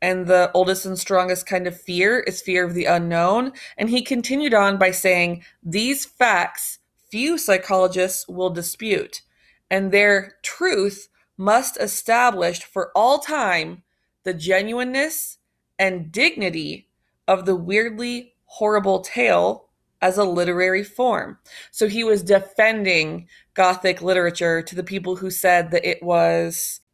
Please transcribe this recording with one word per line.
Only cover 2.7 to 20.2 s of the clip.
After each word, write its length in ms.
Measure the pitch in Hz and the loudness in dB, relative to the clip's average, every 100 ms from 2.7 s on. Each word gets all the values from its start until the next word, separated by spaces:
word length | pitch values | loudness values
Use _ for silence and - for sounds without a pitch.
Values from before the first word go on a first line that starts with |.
| 175 | -2
the 100 | - | 0
unknown." 680 | 175 170 170 175 220 262 - - - | 0 0 0 2 2 -2 -8 -16 -6
And 120 | 220 | -2
he 140 | 247 | 0
continued 500 | 247 254 233 269 294 | 0 -4 -2 -2 2
on 240 | 220 196 196 | 4 4 4
by 140 | 185 | 2
saying, 520 | 180 190 180 175 175 - _ | 2 2 2 0 -4 -12 _
"These 440 | 165 185 240 277 - | -6 -4 -2 -4 -8
facts 760 | - 240 190 175 - - - _ _ _ | 2 4 4 0 -4 -10 -12 _ _ _
few 280 | 214 277 339 | -6 -4 -2
psychologists 920 | - 190 185 190 185 180 185 - - | 0 0 2 2 2 2 -2 -2 -8
will 240 | 180 185 | -4 -4
dispute, 680 | 170 170 - 220 175 - - - _ _ _ _ | -4 -8 -8 -4 -4 -4 -12 -20 _ _ _ _
and 220 | 190 196 | -2 2
their 420 | 202 208 196 190 - | 4 4 2 -2 -10
truth 680 | - - 370 240 202 196 - _ _ - | -14 -4 0 0 0 -4 -14 _ _ -4
must 420 | 190 226 262 - | 2 2 0 -4
establish 840 | 208 - - 233 247 196 175 175 | -4 -4 0 2 2 2 -2 -4
for 280 | - 190 175 190 | -6 -6 -2 2
all 240 | 233 294 | 2 2
time 640 | - 302 214 170 160 175 _ _ _ _ | 0 -2 0 -2 -4 -10 _ _ _ _
the 100 | 185 | -8
genuineness 1040 | 170 165 190 208 240 254 262 311 320 - - _ _ _ - | -6 0 0 0 -4 -4 -2 -4 -4 -10 -14 _ _ _ -2
and 320 | 190 180 160 | -2 -2 -6
dignity 760 | 180 311 320 190 160 151 - - _ _ _ - | -2 0 0 -4 -4 -8 -12 -18 _ _ _ 0
of 180 | 180 180 | 0 0
the 100 | 180 | -2
weirdly 800 | 170 202 233 214 240 240 247 _ _ | 0 -2 -2 -4 -8 -8 -12 _ _
horrible 540 | - 214 214 196 190 | -4 0 2 2 0
tale 680 | - - 233 175 175 226 - _ _ _ | -2 -2 2 4 2 -2 -8 _ _ _
as 180 | 180 | 0
a 60 | 190 | 2